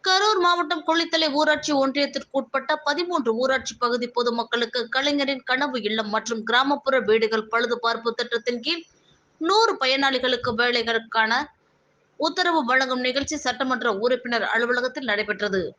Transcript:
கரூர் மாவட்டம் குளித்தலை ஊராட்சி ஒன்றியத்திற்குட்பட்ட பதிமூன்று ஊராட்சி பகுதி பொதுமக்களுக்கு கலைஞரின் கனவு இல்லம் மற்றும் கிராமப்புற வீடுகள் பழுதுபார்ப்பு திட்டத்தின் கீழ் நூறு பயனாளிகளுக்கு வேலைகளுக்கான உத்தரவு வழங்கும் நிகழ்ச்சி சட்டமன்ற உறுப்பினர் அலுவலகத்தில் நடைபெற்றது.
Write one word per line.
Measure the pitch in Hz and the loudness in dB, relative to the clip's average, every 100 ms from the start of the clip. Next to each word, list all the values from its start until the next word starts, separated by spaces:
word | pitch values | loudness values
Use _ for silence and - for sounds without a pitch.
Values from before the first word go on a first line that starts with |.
கரூர் | 381 381 415 427 | 2 2 4 4
மாவட்டம் | 349 349 311 339 339 | 2 2 0 -4 0
குளித்தலை | 330 330 330 320 | 0 2 0 0
ஊராட்சி | 277 302 302 302 | 2 2 2 0
ஒன்றியத்திற்குட்பட்ட | 285 269 269 285 269 - 277 254 269 254 302 | 2 2 0 -2 -4 -4 -6 -2 -6 -2 -2
பதிமூன்று | 285 294 349 339 226 | 0 -2 0 -2 0
ஊராட்சி | 226 254 262 - 220 | 0 0 0 -4 -4
பகுதி | 240 240 240 | -2 -2 -2
பொதுமக்களுக்கு | 240 240 233 226 233 226 247 226 | -2 -2 -2 -2 -2 -2 -4 -2
கலைஞரின் | 247 285 285 277 269 | 0 0 0 0 -2
கனவு | 254 254 285 254 | -2 0 0 -2
இல்லம் | 208 220 214 | -2 -4 -2
மற்றும் | 214 214 226 | -4 -2 -6
கிராமப்புற | 220 240 269 285 - 262 | 0 2 2 0 2 0
வீடுகள் | 208 220 214 220 220 | 4 4 4 0 0
பழுதுபார்ப்பு | 226 240 233 233 226 233 | -2 0 0 -2 -2 -4
திட்டத்தின் | 226 233 240 233 240 | -4 -4 -4 -2 -4
கீழ் | 240 339 339 _ _ _ _ _ | -4 -6 -6 _ _ _ _ _
நூறு | 320 403 453 - | 2 4 4 2
பயனாளிகளுக்கு | 262 269 277 262 254 247 247 | 0 2 2 2 0 -2 -2
வேலைகளுக்கான | 220 247 240 226 226 226 226 220 240 294 _ _ _ _ _ _ _ | 0 2 2 0 -2 -2 0 2 0 -2 _ _ _ _ _ _ _
உத்தரவு | 311 359 359 330 | -2 2 2 2
வழங்கும் | 240 262 262 254 254 | 2 2 2 0 -2
நிகழ்ச்சி | 254 277 311 | -2 -4 -4
சட்டமன்ற | 262 240 262 247 240 196 | -4 -2 -2 0 0 0
உறுப்பினர் | 233 247 240 233 196 | 0 0 0 -2 0
அலுவலகத்தில் | 226 233 247 247 247 262 | 0 0 0 -2 -4 -2
நடைபெற்றது. | 208 208 202 208 190 165 | -2 -2 -2 0 0 -2